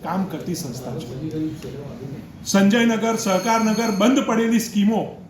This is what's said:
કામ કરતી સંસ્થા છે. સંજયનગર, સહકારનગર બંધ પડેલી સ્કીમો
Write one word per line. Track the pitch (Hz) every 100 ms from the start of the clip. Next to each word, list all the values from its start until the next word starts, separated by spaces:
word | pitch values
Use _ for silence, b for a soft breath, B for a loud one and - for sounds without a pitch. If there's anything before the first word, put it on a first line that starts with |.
કામ | - 185 185
કરતી | 151 - 156
સંસ્થા | 131 - 120 156
છે. | 160 135 156 156 156 156 147 139 139 - 139 - - - -
સંજયનગર, | 196 196 240 233 220 226 226
સહકારનગર | 196 185 226 226 220 208 233 190
બંધ | 220 277 -
પડેલી | 220 226 226 -
સ્કીમો | 202 202 214 - -